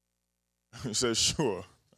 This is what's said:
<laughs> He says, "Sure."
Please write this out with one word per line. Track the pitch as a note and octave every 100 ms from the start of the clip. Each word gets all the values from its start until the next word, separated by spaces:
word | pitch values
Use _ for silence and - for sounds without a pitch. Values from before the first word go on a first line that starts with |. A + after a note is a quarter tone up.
| _ _ _ _ _ _ _
<laughs> | A#2+
He | B2+
says, | G#2 B2 A2+
"Sure." | - - C#3 F#2 F#2+ _ _